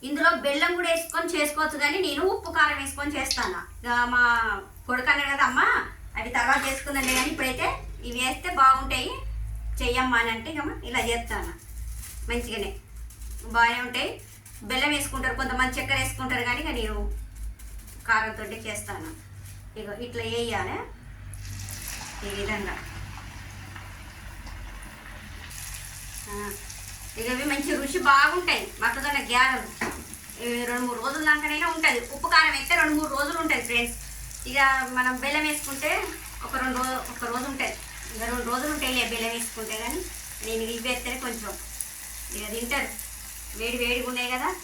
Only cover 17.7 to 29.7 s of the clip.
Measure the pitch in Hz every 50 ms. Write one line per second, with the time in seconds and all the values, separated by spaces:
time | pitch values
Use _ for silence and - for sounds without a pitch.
17.7 | - - - - - - - - 226 226 226 220 214 214 214 196 214 220 226 220
18.7 | 208 202 - 202 196 190 - - - - - - - - - - - - - -
19.7 | - 220 214 202 208 214 240 240 - 233 226 226 226 233 233 233 214 196 190 185
20.7 | - 415 466 - - - - - - - - - - - - - - - - -
21.7 | - - - - - - - - - - - 202 196 196 202 202 208 202 202 180
22.7 | - - - - - - - - - - - - - - - - - - - -
23.7 | - - - - - - - - - - - - - - - - - - - -
24.7 | - - - - - - - - - - - - - - - - - - - -
25.7 | - - - - - - - - - - - 208 208 202 208 208 202 202 - -
26.7 | - - - - - - - - - - 226 240 254 254 277 294 285 285 294 311
27.7 | - 277 277 - - 359 - 269 262 269 285 294 330 359 349 339 294 226 - 202
28.7 | - - - 240 240 269 269 294 285 269 240 226 240 247 254 262 254 - 208 -